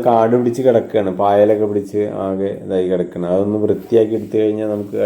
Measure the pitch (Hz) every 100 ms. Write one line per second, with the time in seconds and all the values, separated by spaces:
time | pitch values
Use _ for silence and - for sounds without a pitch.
0 | 120 117 113 123 120 117 127 113 101 110
1 | 95 92 101 101 104 107 107 104 98 104
2 | 104 104 95 95 98 - 98 95 92 90
3 | 87 87 87 92 101 107 104 98 - 113
4 | 110 110 101 110 107 107 107 104 98 107